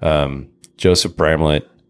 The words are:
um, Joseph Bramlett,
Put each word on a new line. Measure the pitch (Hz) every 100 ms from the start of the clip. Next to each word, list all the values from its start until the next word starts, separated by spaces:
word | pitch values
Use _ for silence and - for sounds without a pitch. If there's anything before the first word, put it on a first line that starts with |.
um, | 80 76 69 69 65 _ - -
Joseph | 92 87 87 -
Bramlett, | 78 78 78 76 - _